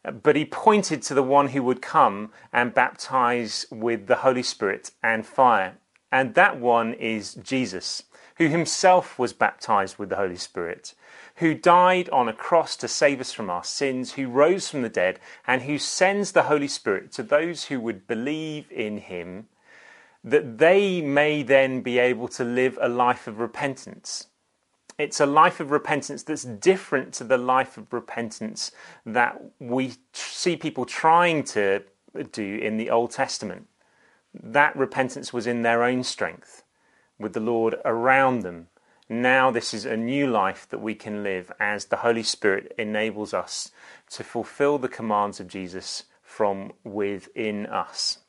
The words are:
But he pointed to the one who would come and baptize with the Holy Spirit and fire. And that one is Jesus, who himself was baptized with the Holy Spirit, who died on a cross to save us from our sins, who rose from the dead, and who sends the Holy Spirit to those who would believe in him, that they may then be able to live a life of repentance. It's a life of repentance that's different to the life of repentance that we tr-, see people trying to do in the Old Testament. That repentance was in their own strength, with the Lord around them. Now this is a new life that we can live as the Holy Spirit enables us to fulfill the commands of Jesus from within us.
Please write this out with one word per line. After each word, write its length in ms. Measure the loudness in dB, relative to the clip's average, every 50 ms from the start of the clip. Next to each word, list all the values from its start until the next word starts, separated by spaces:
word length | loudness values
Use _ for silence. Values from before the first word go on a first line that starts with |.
But 360 | _ -10 -12 2 2 4 4
he 80 | 4 0
pointed 560 | -4 -8 2 4 4 4 4 2 0 -4 -6 -4
to 100 | 0 0
the 80 | 0
one 280 | 2 6 4 4 4 4
who 120 | 0 0 0
would 180 | 0 0 -2
come 500 | -4 0 4 4 4 4 2 -2 -10 -12 -16 -20 -16 _ 0
and 200 | 0 0 2 2
baptize 920 | 2 2 2 -2 -10 -12 -2 0 2 2 2 2 0 -2 -4 -8 -8 -10 _
with 380 | -10 -4 -2 -2 -2 -4 0
the 100 | 0 0
Holy 260 | 4 4 2 2 2 -4
Spirit 480 | -6 -6 -2 -2 -2 -2 -4 -8 -18 _ _ -2
and 220 | 0 0 0 -4
fire. 520 | -6 2 4 6 6 6 4 0 -2 -8 _ _ _ _ _ _ _
And 260 | 0 0 0 2 4
that 220 | 4 4 4 2
one 360 | 0 2 4 4 4 2 0 -4
is 400 | -4 -4 -4 -4 -4 -6 -10 -16
Jesus, 720 | -16 -8 -4 -2 -2 -2 -4 -6 -8 -8 -8 -10 -10 -14 _ _ -20 -20 -20 _
who 100 | 0 0
himself 720 | 2 2 0 0 -2 -2 4 6 6 6 6 4 0 -4 -2
was 140 | -2 -2 0
baptized 640 | _ 0 0 0 _ -2 0 2 2 2 -2 -6
with 100 | -10 -6
the 80 | -6 -2
Holy 220 | -2 -2 -4 -4
Spirit, 560 | -8 -12 -10 _ -8 -8 -8 -8 -12 -16 -20 -20 _ _ -20 -20 -20 -20 -20 _
who 180 | 0 0 0 0
died 560 | 4 6 8 8 8 8 6 6 4 0 0
on 180 | 2 2 2 2
a 40 | -2
cross 440 | -6 -2 2 2 2 2 0 -6
to 100 | -8 -6
save 320 | -6 0 4 4 4 4 2
us 140 | -6 -10 -8
from 160 | -8 -6 -6
our 140 | -6 -6 -6
sins, 500 | -8 -6 -4 -2 -2 -2 -4 -6 -8 -6
who 160 | -8 -6 0
rose 400 | 4 6 6 6 4 0 -2 -6
from 140 | -4 -4 -4
the 60 | -2
dead, 300 | 0 2 0 0 0 -4 -14 -20 -20 -10 _
and 180 | 0 0 0 0
who 140 | -4 -4
sends 540 | -4 -4 -6 0 2 2 2 4 0 -2 2
the 120 | 2 2 4
Holy 260 | 4 2 0 0 -2
Spirit 420 | -6 -4 _ -2 -2 -2 -4 -10 -10
to 100 | -10 -2
those 420 | 0 2 2 2 0 -6 -8 -8
who 140 | -6 -6 -4
would 280 | -4 -6 -6 -8 _
believe 640 | -6 -6 -4 -4 -4 -6 -6 -6 -8 -10 -12 -12 _
in 280 | -8 -6 -6 -6 -6 -10
him, 500 | -10 -10 -12 -10 -10 -10 -14 -16 -18 _ _ _ _ _ -20 -20 -20 -20 -20 -20 _ _ _ _ -4
that 360 | 2 2 2 2 0 0 4
they 420 | 6 6 6 6 4 2 0 0
may 420 | -2 0 2 2 2 2 0 -2 2
then 380 | 4 4 4 4 4 -2 -4
be 180 | -4 0 2 2
able 300 | 2 2 2 -2 -6 -10
to 160 | -6 -4 -4
live 340 | -2 0 0 0 0 0 0
a 60 | -2
life 400 | 0 2 2 2 2 2 0 -6
of 120 | -12 -6 -6
repentance. 880 | -8 -6 -6 -6 -6 -6 -6 -8 -14 -18 -20 -16 _ -12 -12 -12 -14 _ _ _ _ _ _ _ _ _ _ _ _ -20 -8
It's 240 | -8 -6 -6 0 0
a 60 | 2
life 340 | 4 8 6 6 6 4 -2
of 120 | -2 0
repentance 500 | 0 0 0 0 -2 -2 -2 -6 -10 -10
that's 220 | -6 -8 -8 -8 -8
different 720 | -10 -12 2 2 2 2 2 0 -2 -2 -2 -2 -4 -12
to 80 | -14 0
the 140 | 0 0
life 400 | 2 2 2 2 2 2 0 -8
of 140 | -20 -14 _
repentance 800 | -10 -10 -8 -8 -8 -8 -8 -8 -8 -10 -10 -10 -8 -10 -12 -12 -12 -18 -20 -20 -20 -16 _
that 380 | -2 0 2 2 2 0 -8 -16 -20 _
we 320 | _ -8 -4 -2 -2 -2 -4
tr-, 60 | -8 _ _ _ _
see 420 | -14 -12 -12 -10 -4 -2 -2 -2
people 300 | -2 -6 -6 -6 -6 -8
trying 580 | -6 -6 2 4 6 6 6 6 4 2 0 -2
to 380 | -2 -2 0 2 2 2 0 -2 _ _ _ _ _ _ -12 -12 -10
do 280 | -8 -8 -6 -6 -6 -6
in 160 | -4 -4 -4
the 140 | -4 -2 0
Old 180 | 0 0 0 0
Testament. 580 | -2 -4 -4 -4 -4 -10 -8 -10 -12 -14 -18 _ _ _ _ _ _ _ _ _ _ _ _ _ -20
That 400 | -20 -16 0 4 4 4 4 4
repentance 580 | -2 -4 -2 0 -2 -2 -2 -4 -10 -12 -8 -8
was 140 | -6 -4
in 160 | -2 -2 0 0
their 200 | 2 2 2 2
own 200 | 2 0 0 -4
strength, 600 | -4 -6 -6 -6 -6 -6 -12 -20 -20 -20 -20 _ _ _ _ _ _ _ _ _ _ _
with 160 | _ -10 -8 -6
the 60 | -4
Lord 420 | -4 -2 -2 0 0 -2 -2 -2 -4
around 580 | -4 -2 0 2 4 4 6 4 4 2 0
them. 260 | -4 -8 -10 -12 -18 _ _ _ _ _ _ _ _ _
Now 400 | -4 0 2 4 4 4 4 4
this 240 | 2 0 -4 -4 -8
is 120 | -8 -6
a 120 | -6 -4
new 300 | -4 -4 -4 -2 -2 0
life 420 | 0 2 2 0 0 -2 -6 -12 _
that 100 | -12 -8
we 140 | -8 -8 -8
can 300 | -8 -10 -10 -8 -6 -4
live 280 | -4 -4 -6 -6 -10 -6 _
as 260 | -2 -2 -2 -4 -4
the 120 | _ -4
Holy 260 | 0 2 0 0 2 -2
Spirit 480 | -4 -6 0 0 2 2 0 -2 -8 -8
enables 560 | -8 -6 -4 -2 -2 -2 -2 -4 -6 -8 -4 -4
us 380 | -6 -6 -6 -10 -10 -12 -12 _ _ -20 -20 -20 -20 _ _
to 120 | -14 -14 -14
fulfill 540 | -8 -6 -6 -6 -6 -2 0 2 2 2
the 100 | 0 -2
commands 520 | -6 -6 -8 -4 0 0 0 0 -2 -4 -10
of 80 | -16
Jesus 560 | -12 -12 -12 -10 -10 -12 -12 -12 -12 -12 -14 -14 _ _ _
from 500 | _ _ -4 -2 -2 -2 -2 -4 -10 -14 -16 _ _
within 840 | -10 -6 -4 -4 -4 -4 -6 -10 -12 _ -6 -6 -4 -4 -6 -8
us. 540 | -6 -6 -6 -8 -8 -8 -6 -6 -6 -6 _ _